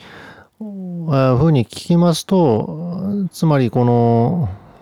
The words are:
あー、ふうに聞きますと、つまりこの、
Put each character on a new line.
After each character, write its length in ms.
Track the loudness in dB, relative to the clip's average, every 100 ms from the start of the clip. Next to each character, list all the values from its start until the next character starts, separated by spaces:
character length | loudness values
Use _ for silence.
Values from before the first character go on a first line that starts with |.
| -8 -20 -20 -20 -20 -16
あ 20 |
ー、 720 | -14 -12 -10 -8 -2 0 2 2
ふ 100 | 2
う 40 |
に 140 | 2 0
聞 40 |
き 280 | -6 0 2
ま 160 | 2
す 120 | 0 0
と、 1000 | 2 2 2 -2 -8 -10 -8 -6 -4 -6
つ 140 | -2 0
ま 140 | 2
り 100 | 0
こ 160 | 0 2
の、 640 | 2 4 2 2 0 -4 -6 -18 -20